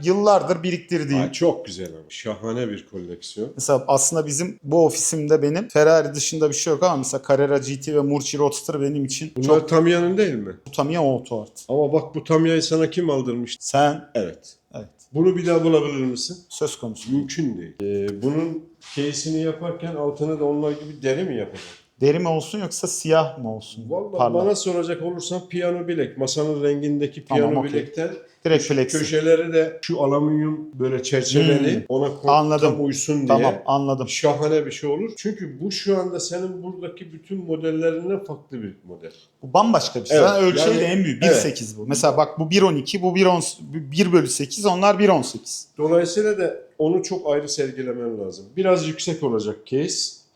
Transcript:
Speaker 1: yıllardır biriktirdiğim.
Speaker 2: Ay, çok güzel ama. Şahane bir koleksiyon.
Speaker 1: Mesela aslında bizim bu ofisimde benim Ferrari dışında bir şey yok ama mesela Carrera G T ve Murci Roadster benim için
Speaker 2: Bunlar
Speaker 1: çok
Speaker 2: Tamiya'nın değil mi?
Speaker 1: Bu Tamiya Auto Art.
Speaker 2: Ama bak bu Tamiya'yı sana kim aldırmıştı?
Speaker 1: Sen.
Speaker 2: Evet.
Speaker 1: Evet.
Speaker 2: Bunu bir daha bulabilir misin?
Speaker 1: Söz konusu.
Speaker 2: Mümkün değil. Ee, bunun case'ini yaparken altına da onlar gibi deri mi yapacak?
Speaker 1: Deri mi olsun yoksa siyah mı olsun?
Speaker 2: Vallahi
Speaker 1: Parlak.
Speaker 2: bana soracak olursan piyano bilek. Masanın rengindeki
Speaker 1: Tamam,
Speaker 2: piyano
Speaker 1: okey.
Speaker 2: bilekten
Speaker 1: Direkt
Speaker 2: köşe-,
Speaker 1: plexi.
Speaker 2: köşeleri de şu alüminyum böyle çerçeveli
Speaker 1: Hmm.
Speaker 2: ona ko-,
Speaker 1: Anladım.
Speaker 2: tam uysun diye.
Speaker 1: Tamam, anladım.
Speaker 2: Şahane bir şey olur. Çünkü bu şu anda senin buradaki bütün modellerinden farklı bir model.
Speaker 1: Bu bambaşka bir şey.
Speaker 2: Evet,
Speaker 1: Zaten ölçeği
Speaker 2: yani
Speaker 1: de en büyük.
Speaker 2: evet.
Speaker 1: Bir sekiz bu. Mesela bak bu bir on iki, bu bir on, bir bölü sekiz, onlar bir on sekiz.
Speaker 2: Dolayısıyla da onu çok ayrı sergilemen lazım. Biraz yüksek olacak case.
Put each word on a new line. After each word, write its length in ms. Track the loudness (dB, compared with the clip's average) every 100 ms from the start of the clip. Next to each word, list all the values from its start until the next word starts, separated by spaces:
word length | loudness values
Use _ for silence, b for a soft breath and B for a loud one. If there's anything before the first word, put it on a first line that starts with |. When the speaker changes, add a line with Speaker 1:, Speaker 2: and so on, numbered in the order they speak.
Speaker 1:
yıllardır 580 | 0 4 6 6 4 -2
biriktirdiğim. 600 | -2 -4 -4 -4 0 0
Speaker 2:
Ay, 100 | 0
çok 340 | 2 2 2 -4
güzel 200 | -10 -12
ama. 160 | -14 -16
Şahane 600 | -10 -8 -6 -6 -4 -4
bir 180 | -8 -12
koleksiyon. 600 | -14 -12 -14 -12 -10 -10
Speaker 1:
Mesela 300 | -4 0 2 2
aslında 380 | 2 2 -2 -2
bizim 320 | -4 -6 -8
bu 220 | 0 4 4
ofisimde 560 | 2 -2 -2 2 2
benim 260 | 2 0 0
Ferrari 460 | 4 6 6 4
dışında 340 | -2 -4 0 0
bir 60 |
şey 180 | 0 -2
yok 100 | 2
ama 140 | 2 2
mesela 260 | -4 -4 2
Carrera 300 | 4 4 2
G 220 | -2 -6
T 140 | -2
ve 60 | 0
Murci 380 | 2 0 -2 0
Roadster 420 | 0 0 -4 -2
benim 240 | -2 -2
için 280 | -4 -6 -8 -2
Speaker 2:
Bunlar 100 | 4
Speaker 1:
çok 220 | 4 4
Speaker 2:
Tamiya'nın 480 | 4 4 4 2 2
değil 160 | 0
mi? 220 | -2 -8 -12 -8
Speaker 1:
Bu 40 |
Tamiya 300 | -4 -2 0
Auto 420 | 0 0 -4 -10
Art. 220 | -10 -14 -4
Speaker 2:
Ama 240 | 0 2
bak 220 | 0 -2
bu 100 | -6
Tamiya'yı 380 | 0 2 4 2
sana 280 | 2 0 0
kim 200 | 0 0
aldırmıştı? 560 | 0 -2 -4 -8 -10 -2
Speaker 1:
Sen. 380 | 2 2 2 -6
Speaker 2:
Evet. 420 | -6 -4 -8 -20 -20 _
Speaker 1:
Evet. 120 | -16 -16 _ _
Speaker 2:
Bunu 220 | 0 2 2
bir 100 | 2
daha 180 | 2
bulabilir 400 | 4 4 2 0
misin? 320 | -2 -4 -8 -10 -14
Speaker 1:
Söz 300 | -6 -6 -6
konusu. 340 | -10 -10 -4
Speaker 2:
Mümkün 460 | -2 -2 -4 -4 -4
değil. 160 | -10 -8
Ee, 400 | -4 -2 -2 -2
bunun 420 | -2 0 -2 -6 -12 _ -12 -6
case'ini 460 | -4 -4 -4 -2
yaparken 520 | -2 -4 -8 -8 -8
altına 460 | -6 -4 -2 -4 -2
da 40 |
onlar 260 | 0 0 -2
gibi 300 | -4 -10 -6
deri 220 | -2 -2
mi 120 | -2 -6
yapacak? 280 | -8 -12 B B B 0
Speaker 1:
Deri 180 | 2 2
mi 100 | 0
olsun 300 | -2 -4 -8
yoksa 260 | -8 -6 -6
siyah 520 | -4 2 4 2 -4
mı 180 | -10 -10
olsun? 280 | -12 -14 -8
Speaker 2:
Vallahi 220 | -6 -4 0
Speaker 1:
Parlak. 260 | 2 2 2
Speaker 2:
bana 80 |
soracak 480 | 0 -2 -2 -4 -4
olursan 460 | -6 -8 -8 -8 -6
piyano 400 | -4 -2 -2 -4
bilek. 300 | -4 -4 -4
Masanın 440 | -4 -2 -2 0
rengindeki 640 | 0 0 0 -2 -2 -6
Speaker 1:
Tamam, 180 | -2 0
Speaker 2:
piyano 160 | 2 2
Speaker 1:
okey. 120 | 0
Speaker 2:
bilekten 360 | -4 -4 -6 -6 -8 b b
Speaker 1:
Direkt 180 | 2 2
Speaker 2:
köşe-, 120 | 4
Speaker 1:
plexi. 240 | 0 0 -2
Speaker 2:
köşeleri 540 | -2 2 4 4 4
de 260 | 2 0 -2
şu 180 | -6 0
alüminyum 560 | 2 2 2 2 0 -4 -8
böyle 280 | -4 -2 -2
çerçeveli 720 | -2 -2 2 4 4 4 2 0
Speaker 1:
Hmm. 60 | -2
Speaker 2:
ona 180 | -2 -2
ko-, 240 | 0 4
Speaker 1:
Anladım. 400 | 4 4 4 2 2
Speaker 2:
tam 80 | -2
uysun 300 | -2 -2 0
diye. 100 | 4
Speaker 1:
Tamam, 280 | 4 4 0 0
anladım. 420 | 0 0 -2 -4
Speaker 2:
Şahane 580 | 0 0 2 2 0 -2
bir 40 |
şey 200 | -4 -4
olur. 200 | -2 -4 -6
Çünkü 420 | -8 -6 -10 -8
bu 120 | -8
şu 260 | -4 0 0
anda 200 | -2 -6
senin 420 | -6 -6 -6 -8
buradaki 500 | -12 -10 -12 -12 -18
bütün 260 | -18 -10 -8
modellerinden 800 | -4 -4 -2 0 0 -2 -4 -6
farklı 380 | -6 -14 -12 -10
bir 140 | -10 -12
model. 280 | -18 -18 -18 -20 _ _
Speaker 1:
Bu 100 | 0
bambaşka 480 | 2 4 2 0 -4
bir 60 | 2
şey. 80 | 6
Speaker 2:
Evet, 100 | 6
Speaker 1:
Zaten 160 | 6
ölçeği 240 | 4 4 4
Speaker 2:
yani 120 | 4
Speaker 1:
de 40 |
en 200 | 2 2
büyük. 180 | 0 2
Speaker 2:
evet. 100 | 4
Speaker 1:
Bir 60 | 4
sekiz 380 | 2 -2 -8 -8
bu. 80 | -4
Mesela 300 | 2 2 4
bak 220 | 2 -2
bu 120 | 0
bir 120 | 4
on 140 | 4 2
iki, 260 | -4 -2
bu 120 | 0
bir 120 | 4 4
on, 160 | 4 -2 -10 -12
bir 400 | -12 -4 0 4
bölü 160 | 4 4
sekiz, 380 | -2 -6 -2 0
onlar 320 | 4 4 6
bir 100 | 6
on 140 | 4
sekiz. 460 | 0 -8 -12 -14 -12 -4
Speaker 2:
Dolayısıyla 600 | 2 4 4 0 0 0
da 160 | -2 -4 -10 -2
onu 240 | 0 0
çok 300 | -2 -4 0
ayrı 160 | 0 -2
sergilemen 720 | -4 -4 -4 -6 -6 -6 -6
lazım. 240 | -8 -12 -8 -2
Biraz 320 | 2 2 0
yüksek 340 | -4 -6 -4
olacak 440 | -2 -2 -2 -6 -4
case. 500 | -2 -2 -4 -6 -10 _